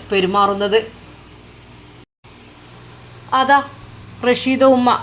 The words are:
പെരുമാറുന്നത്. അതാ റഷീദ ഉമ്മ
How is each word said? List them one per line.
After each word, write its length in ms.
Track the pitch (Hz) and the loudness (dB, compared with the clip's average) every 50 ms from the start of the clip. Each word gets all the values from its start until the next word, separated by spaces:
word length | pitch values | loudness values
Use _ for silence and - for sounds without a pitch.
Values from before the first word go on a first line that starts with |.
| - - | -8 -4
പെരുമാറുന്നത്. 680 | 208 190 185 185 202 202 202 196 202 196 208 196 208 226 220 - - - - - - - - - - - - - - - - - - - - - - - - _ _ _ - - - - - - - - - - - - - - - - - - - - - - 254 262 | -2 -2 -2 0 0 0 0 0 -2 -2 -2 0 0 -2 -2 -4 -10 -20 -20 -20 -20 -20 -20 -20 -20 -20 -20 -20 -20 -20 -20 -20 -20 -20 -20 -20 -20 -20 -20 _ _ _ -20 -20 -20 -20 -20 -20 -20 -20 -20 -20 -20 -20 -20 -20 -20 -20 -20 -20 -20 -20 -10 -4 -2 -2
അതാ 180 | 254 262 277 277 277 - - - - - - - - - - - 240 247 | 2 2 2 2 2 -4 -12 -20 -20 -20 -20 -20 -20 -20 -14 -4 -2 -2
റഷീദ 360 | 240 247 - 262 262 262 269 269 262 | -2 0 -2 -2 0 2 4 4 4
ഉമ്മ 140 | 247 247 240 - - | 4 2 0 0 0